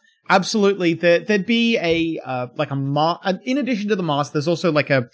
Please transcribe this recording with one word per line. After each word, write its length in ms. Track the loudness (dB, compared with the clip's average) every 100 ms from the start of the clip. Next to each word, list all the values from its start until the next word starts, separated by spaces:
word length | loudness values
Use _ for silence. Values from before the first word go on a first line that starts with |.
| _ _ -2
absolutely, 640 | -2 0 2 2 2 0
there, 240 | 2 4 2
there'd 260 | 2 -2
be 320 | 2 2 2 0
a, 400 | 0 0 0 -4
uh, 220 | -6 -6 -8 -4
like 140 | -4
a 60 | -2
ma-, 420 | -2 0 0 0
uh, 100 | -4 -4
in 140 | -2 -2
addition 300 | -2 -2 -2
to 80 | -2
the 60 |
mast, 300 | 0 -2 -2
there's 160 | -2 -2
also, 240 | 0 2
like, 160 | 0 2
a 200 | 0 0